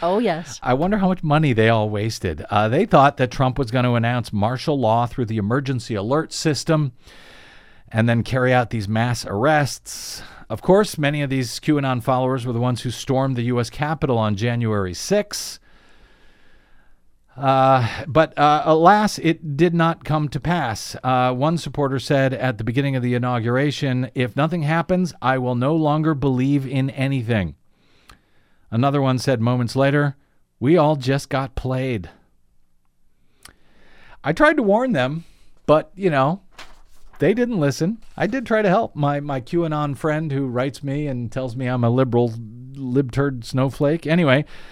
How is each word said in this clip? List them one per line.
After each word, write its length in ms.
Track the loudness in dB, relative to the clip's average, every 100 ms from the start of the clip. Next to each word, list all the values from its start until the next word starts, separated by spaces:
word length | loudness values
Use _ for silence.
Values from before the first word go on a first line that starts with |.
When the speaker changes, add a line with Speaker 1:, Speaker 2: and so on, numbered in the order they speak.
Speaker 1:
Oh, 180 | -2 0
yes. 400 | 0 -2 -6 -8
Speaker 2:
I 100 | -2
wonder 220 | 0 0 0
how 120 | 0
much 140 | 0
money 300 | 2 2 4
they 160 | 4 4
all 220 | 4 0
wasted. 540 | -2 -4 -4 -6 -6 -2
Uh, 180 | 0 2
they 180 | 2 4
thought 320 | 6 4 4
that 120 | -2
Trump 280 | 0 -2 -2
was 120 | -2
gonna 220 | 0 2
announce 400 | 2 0 -2 -4
martial 480 | -2 -2 -2 -2 0
law 240 | 2 2 0
through 200 | -2 -4
the 100 | -2
emergency 580 | 0 0 -2 -4 -4
alert 380 | -4 0 -2 -2
system 600 | -4 -2 -2 2 2 2 -4 -18 -20 -20 -20 -20 -20 -20 -20 -8
and 140 | 0 2
then 140 | 2
carry 320 | 0 0 2
out 160 | 2 0
these 180 | -4 -2
mass 380 | -2 -2 -2 -4
arrests. 960 | -2 2 2 0 -4 -14 -14 -14 -14 -16 -20 -12
Of 140 | -4
course, 340 | 4 4 4 -2
many 240 | -2 -2
of 80 | -2
these 320 | -2 -4 -4
QAnon 420 | 0 0 0 -2
followers 440 | 0 0 0 -2 -2
were 80 |
the 40 | -2
ones 220 | 0 -2
who 100 | -4
stormed 460 | -8 -2 0 0 -2
the 60 |
U 180 | -2 -2
S 80 | -2
Capitol 480 | -4 -4 -2 0 0
on 180 | 0
January 600 | 0 -2 -2 -2 -2 -4
sixth. 640 | -6 -2 -2 -2 -8 -12 -14 _ -20 _ -20 -20 _ -20 -20 -20 -20 _ -20 -20 -20 _ _ _ -4
Uh, 500 | 2 4 6 4 2 -4 0
but, 320 | 2 2 4
uh, 240 | 4 4
alas, 540 | 4 6 6 6 4 0
it 400 | -2 -2 -4 0
did 160 | 2
not 300 | 4 2 0
come 260 | -2 -2 -2
to 100 | -4
pass. 560 | -2 -2 -2 -6 -10 -6
Uh, 300 | -2 2 2
one 240 | 0 0 0
supporter 400 | -4 -2 -2 -2
said 340 | 0 2 2
at 240 | 0 -2 -2
the 80 |
beginning 320 | -2 -2 0 0
of 60 |
the 100 | 0
inauguration, 960 | 0 0 -2 0 0 0 -2 -2 -2 -2
"If 220 | -2 -4 -2
nothing 260 | -2 0
happens, 500 | 0 -2 0 0 -2 -2
I 160 | -2 0
will 180 | 0
no 220 | 0 0 2
longer 380 | 2 2 0
believe 520 | 0 0 2 2 0 0
in 220 | -2 -2
anything." 680 | -2 -2 -2 0 0 0 -6 _ _ _ _ _ -20 _ _ _ _ _
Another 320 | 0 2 2
one 160 | 2 0
said 200 | 0 0
moments 380 | 2 0 0 2
later, 400 | 2 2 0 -4 _ _ _ _
"We 200 | 2 4
all 180 | 4 2
just 320 | 0 -2 -2
got 260 | -4 -4
played." 540 | -6 -4 -4 -2 -4 -8 -16 _ _ _ _ _ _ _ _ _ _ _ _ -20 -20 -20 -20 -20 -20 -20 -8
I 80 | -6
tried 240 | 2 4 4
to 60 |
warn 300 | 2 2 2
them, 320 | 0 0 -4 -10 -20 -20 -8 2
but, 240 | 2 2
you 140 | -2 0
know, 320 | 2 2 0 -8 -20 -20 -20 -20 -20 -20 0
they 140 | 0
didn't 280 | 2 0 0
listen. 380 | 0 0 -2 -4 -10 -6
I 100 | -4
did 180 | -4
try 180 | -2 0
to 60 | 2
help 280 | 2 0 -2
my, 240 | 0 0
my 200 | -4 -6
QAnon 560 | -4 -2 -2 -2 -4 -2
friend 360 | -2 -2 -2
who 160 | -2 -2
writes 340 | -2 -4 -4
me 240 | -6 -4 -4
and 240 | -6 -6
tells 240 | -6 -6
me 120 | -6 -4
I'm 180 | 0
a 40 | 2
liberal 420 | 2 2 2 2 -2 -12 -16 -16
libtard 720 | -10 -2 0 0 0 -2 -2
snowflake. 640 | -4 -2 -2 0 0 0 0
Anyway, 360 | 2 4 2 0 -8 -18